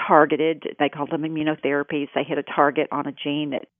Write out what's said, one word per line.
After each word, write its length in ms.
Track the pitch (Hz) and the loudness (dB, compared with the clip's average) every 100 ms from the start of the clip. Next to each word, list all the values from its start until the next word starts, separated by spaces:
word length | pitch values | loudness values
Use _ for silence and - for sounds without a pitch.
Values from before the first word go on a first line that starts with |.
| - | 4
targeted. 560 | 165 147 147 160 156 - - | 6 6 4 0 -2 -6 -2
They 120 | 143 | -2
call 180 | 151 143 | -2 -4
them 160 | 165 | -4
immunotherapies. 840 | 156 160 151 156 143 143 143 151 143 - | -4 -2 -2 -2 -2 -2 -2 -4 -4 -4
They 80 | |
hit 140 | 139 147 | -2 -4
a 60 | |
target 440 | - - 147 143 147 | -2 2 4 4 -2
on 160 | 143 143 | -4 -6
a 40 | |
gene 400 | 139 147 147 147 | -6 -6 -4 -4
that, 140 | 131 - | -6 -10